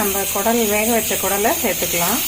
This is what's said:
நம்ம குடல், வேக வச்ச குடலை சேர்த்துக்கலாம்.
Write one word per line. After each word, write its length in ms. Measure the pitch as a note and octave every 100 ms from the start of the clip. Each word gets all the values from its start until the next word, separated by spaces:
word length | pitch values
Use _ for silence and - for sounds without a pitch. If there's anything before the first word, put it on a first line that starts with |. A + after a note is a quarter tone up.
நம்ம 260 | G3+ G3 F#3+
குடல், 280 | G3+ G3+ A#3 G#3+
வேக 160 | G#3 G#3+ A#3
வச்ச 160 | A3 F#3+
குடலை 320 | F#3+ G3 A3 D#4+
சேர்த்துக்கலாம். 580 | A3+ E3+ F3 F3 E3+ B3